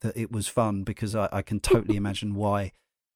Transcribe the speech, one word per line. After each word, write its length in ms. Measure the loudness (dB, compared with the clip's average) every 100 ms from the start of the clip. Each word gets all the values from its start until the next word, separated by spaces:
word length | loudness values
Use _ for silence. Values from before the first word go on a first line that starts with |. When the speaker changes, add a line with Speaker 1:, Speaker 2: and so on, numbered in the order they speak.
Speaker 1:
that 140 | -6 -4
it 140 | -4
was 160 | -4 -2
fun, 360 | 2 2 2
because 320 | -2 -4 -2 0
I, 140 | 0
I 100 | 0
can 180 | -2 -2
totally 340 | 4 4 4 0
Speaker 2:
<laughs> 80 |
Speaker 1:
imagine 320 | 0 -2 -4 -2
why 380 | 0 0 -2 -8 _ _ _